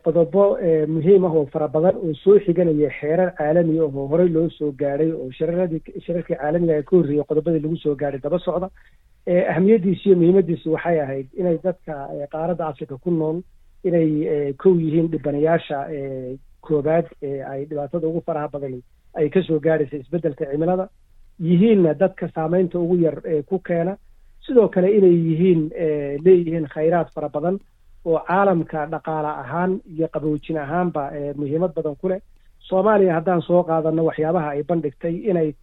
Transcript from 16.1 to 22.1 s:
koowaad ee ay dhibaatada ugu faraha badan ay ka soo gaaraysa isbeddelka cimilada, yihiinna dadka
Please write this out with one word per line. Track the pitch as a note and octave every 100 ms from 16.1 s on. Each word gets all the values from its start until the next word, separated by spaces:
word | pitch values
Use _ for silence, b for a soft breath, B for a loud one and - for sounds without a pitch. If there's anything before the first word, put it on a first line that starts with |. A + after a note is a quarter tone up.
| C3 B2+ C3+ - _
koowaad | - D3+ D3+ E3 D#3+ -
ee | C#3 C#3
ay | C3+ C#3
dhibaatada | D3+ D3 C#3+ E3+ D#3+
ugu | E3
faraha | E3+ D3+ D3
badan | C#3+ C#3 B2 _ _ _
ay | - D3+
ka | F#3+
soo | D#3+ D#3
gaaraysa | D#3+ D#3 C#3 D3
isbeddelka | - E3+ D#3 C3+ C#3
cimilada, | D3 E3 F#3 F#3+ _ _ - - -
yihiinna | E3 F3 A3+ G3+ E3
dadka | D3 F#3+